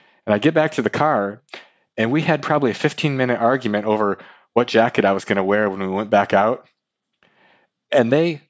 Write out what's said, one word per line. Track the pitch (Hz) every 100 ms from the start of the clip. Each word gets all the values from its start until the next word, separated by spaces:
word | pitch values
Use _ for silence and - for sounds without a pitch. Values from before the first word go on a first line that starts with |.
| _ _
And | -
I | 104
get | 139
back | 160 156
to | -
the | 117
car, | - 156 131 101 107 _ - - _ _ -
and | 113
we | 147
had | 165 151
probably | - 151 135
a |
fifteen-minute | - 147 - 156 135 127 120
argument | 117 135 120 104
over | 104 107 104 95 - - _
what | 113 120
jacket | 113 117 -
I | 98
was | 98 -
gonna | 101
wear | 95 104 107
when | 95
we | 95
went | 95 107
back | 104 98
out. | 98 107 127 - _ _ _ _ _ _ _ _ _ _ _ _
And | 143 117
they | 143 170 151